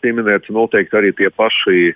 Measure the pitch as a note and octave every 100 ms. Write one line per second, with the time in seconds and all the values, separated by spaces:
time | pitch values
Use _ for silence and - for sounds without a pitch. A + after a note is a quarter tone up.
0 | A#2+ A#2 G#2+ G2+ - G#2+ A2+ G#2+ F#2 G#2+
1 | G2+ - F#2+ - A2 - - F2+ F2